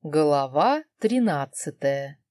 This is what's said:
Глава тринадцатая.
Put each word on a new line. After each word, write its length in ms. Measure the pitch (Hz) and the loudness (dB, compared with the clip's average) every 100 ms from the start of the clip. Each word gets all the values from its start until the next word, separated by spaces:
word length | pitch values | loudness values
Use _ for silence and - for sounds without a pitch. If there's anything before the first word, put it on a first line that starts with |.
| 156 | -2
Глава 760 | 151 151 143 135 135 202 294 311 _ | 0 2 2 0 2 2 2 -4 _
тринадцатая. 1200 | 214 247 226 151 135 - - - 139 139 139 143 _ | 0 2 2 0 -4 -8 -12 -4 -2 -2 -6 -16 _